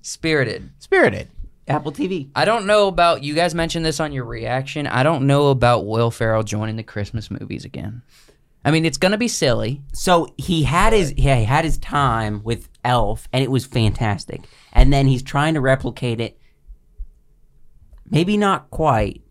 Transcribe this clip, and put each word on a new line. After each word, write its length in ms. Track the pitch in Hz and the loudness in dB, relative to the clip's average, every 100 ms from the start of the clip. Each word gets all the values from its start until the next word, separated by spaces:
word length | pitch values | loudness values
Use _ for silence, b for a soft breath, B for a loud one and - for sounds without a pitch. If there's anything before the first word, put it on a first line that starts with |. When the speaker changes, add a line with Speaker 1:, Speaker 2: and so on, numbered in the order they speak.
Speaker 1:
Spirited. 680 | - - 160 156 120 98 - - | -14 -8 -2 0 0 -4 -12 -20
Speaker 2:
Spirited. 500 | - 370 240 - - - - _ - | -2 2 4 0 -12 -14 -16 _ -4
Speaker 3:
Apple 240 | 143 143 | -4 -4
T 160 | 151 185 | -6 -6
V. 240 | 185 135 - | -4 -6 -2
Speaker 1:
I 80 | |
don't 220 | 165 233 196 | 0 0 2
know 200 | 208 202 | 4 4
about, 360 | 175 170 156 | 4 2 2
you 100 | 143 | -2
guys 200 | 147 175 | 0 0
mentioned 300 | 165 165 170 | 0 -4 -2
this 140 | 160 147 | -2 -2
on 140 | 156 | -4
your 120 | 139 | -4
reaction. 600 | 117 120 113 127 139 156 143 | -8 -8 -4 -4 -4 -6 -4
I 160 | 120 | 0
don't 240 | 135 160 135 | 0 2 2
know 220 | 143 143 | 4 4
about 360 | 131 120 120 95 | 4 4 2 0
Will 240 | 110 117 | 0 0
Ferrell 320 | - 113 110 | 0 0 0
joining 320 | 107 107 110 110 | -2 -4 -4 -6
the 60 | |
Christmas 480 | 107 - 101 - - | -8 -8 -6 -8 -8
movies 340 | 101 131 110 | -10 -10 -12
again. 380 | - - 104 117 _ b b b _ _ | -12 -12 -12 -12 _ b b b _ _
I 60 | - | 0
mean, 140 | 160 | 2
it's 140 | 160 - | 0 0
gonna 200 | 185 208 | 0 0
be 100 | 240 | -2
silly. 540 | - 143 113 110 139 - | 0 0 0 -2 -6 -8
Speaker 3:
So 340 | - - 175 160 - | -4 2 2 2 -8
he 260 | 135 165 | -2 0
had 280 | 139 165 208 | 2 4 4
his, 220 | 214 156 135 | 4 0 0
yeah, 200 | 139 127 | 2 4
he 80 | |
had 200 | 110 143 | 2 2
his 140 | 160 - | 0 -4
time 640 | - 143 139 113 110 104 | -4 -2 0 0 -4 -6
with 260 | 107 117 - _ | -4 -6 -8 _
Elf, 440 | 123 127 104 107 - | 0 0 0 -4 -4
and 100 | 127 | -2
it 80 | 131 | 0
was 140 | 131 | 0
fantastic. 760 | - 123 110 - 113 101 - - - b b | -2 0 0 2 -2 -4 -8 -14 -16 b b
And 200 | - 127 | 6 6
then 140 | 143 135 | 8 4
he's 160 | 127 | 2
trying 320 | - 143 151 | -2 -2 0
to 60 | 160 | 0
replicate 600 | 131 135 135 - 123 113 | 2 2 0 -6 -4 -4
it. 180 | 113 - _ _ - - _ _ - _ _ _ _ _ - - - - - | -6 -8 _ _ -20 -20 _ _ -18 _ _ _ _ _ -20 -20 -20 -20 -2
Maybe 260 | 147 180 208 | 0 2 2
not 340 | 202 180 - | 2 0 -6
quite. 520 | - 156 113 104 - _ | -2 2 2 0 -4 _